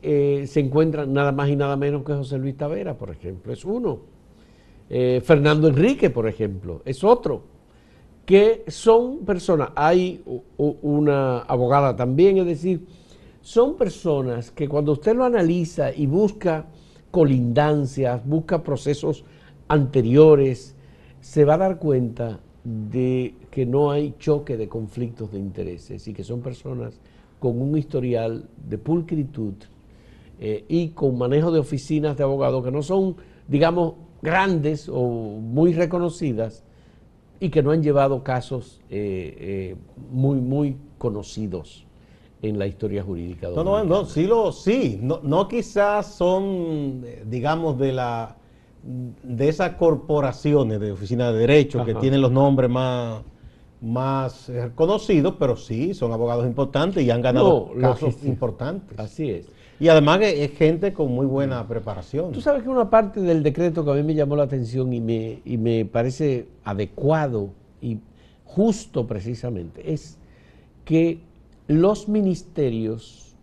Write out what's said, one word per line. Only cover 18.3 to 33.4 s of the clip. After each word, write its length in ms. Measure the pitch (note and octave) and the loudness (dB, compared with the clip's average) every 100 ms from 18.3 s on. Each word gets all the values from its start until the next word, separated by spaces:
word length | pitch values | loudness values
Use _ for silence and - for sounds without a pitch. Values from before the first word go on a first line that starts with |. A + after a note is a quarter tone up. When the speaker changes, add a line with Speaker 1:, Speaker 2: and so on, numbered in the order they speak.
| D#3+ D#3+ E3+ | -2 0 -4
Speaker 1:
procesos 640 | D3+ C#3 D3 C#3+ D3+ D3 - - - - - | -2 -4 -2 -2 -2 -4 -8 -20 -20 -20 0
anteriores, 1080 | D3+ C3+ C#3+ A2+ C3 D#3 D3 C3+ B2 - - - - - - | 2 4 2 4 8 10 8 4 -2 -10 -20 -20 -20 -20 -20
se 240 | - - D3 | -6 2 4
va 100 | D#3 | 4
a 20 | |
dar 220 | F#3+ F3+ | 2 -2
cuenta 600 | D#3 C3 A#2+ A2+ A#2 G#2+ - - | 0 0 0 -4 -8 -8 -16 -18
de 720 | B2 A2 G#2+ B2 B2+ B2+ B2 - - | -10 -8 -6 -2 0 -2 -4 -10 -12
que 140 | - B2 | -4 0
no 260 | C3+ D3 | 2 2
hay 240 | C#3+ D3 - | 0 -4 -6
choque 380 | - D3 D3 A#2 | -2 -2 -2 -6
de 100 | G#2 | -6
conflictos 600 | A#2+ G#2+ G#2+ A#2+ A#2 G#2+ | -8 -8 -8 -8 -8 -10
de 80 | G2+ | -8
intereses 680 | G2 F#2+ F2+ E2+ - G2 G#2+ | -8 -8 -10 -10 -14 -16 -14
y 60 | |
que 100 | G2 | -14
son 180 | G2+ A#2+ | -10 -8
personas 580 | B2+ B2 C3+ B2 A#2 - - - _ _ | -10 -12 -12 -10 -10 -14 -20 -20 _ _
con 220 | C3 A#2 | -2 -2
un 160 | C3+ D#3 | 0 -2
historial 680 | C#3 C3+ B2+ A#2 A2+ A2+ - - - | -2 -4 -2 -2 -2 -6 -12 -18 -10
de 100 | G#2 | -8
pulcritud, 760 | G#2+ E3 D#3+ D#3 C3+ - G#2+ F#2+ - - - - - - - - | -2 -2 -2 -4 -6 -6 -8 -8 -18 -20 -20 -20 -20 -20 -20 -12
eh, 260 | G#2+ G#2+ - | -6 -6 -2
y 220 | E3 E3 | -2 -2
con 280 | E3 C#3+ B2 | -2 -2 0
manejo 340 | B2 C#3+ E3 | 0 2 2
de 80 | E3 | 0
oficinas 560 | C#3 C#3 - D3+ D3+ C3+ | 0 -6 -2 -2 -2 0
de 60 | |
abogados 400 | C#3 C#3 C3 C3 | -2 0 0 0
que 80 | B2 | -2
no 100 | C#3 | -4
son, 320 | C#3+ F#3+ F#3+ E3+ - - | -2 0 0 -4 -16 -20